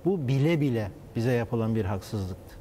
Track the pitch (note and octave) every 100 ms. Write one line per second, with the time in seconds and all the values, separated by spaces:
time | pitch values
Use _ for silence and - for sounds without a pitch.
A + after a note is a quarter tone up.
0 | E3+ G3 B2+ C3+ D3 E3+ C#3+ A#2 G#2 -
1 | - A#2+ A#2 A#2+ A2+ A#2 A2+ A2+ G2 G2+
2 | - G#2+ F2+ F#2+ - -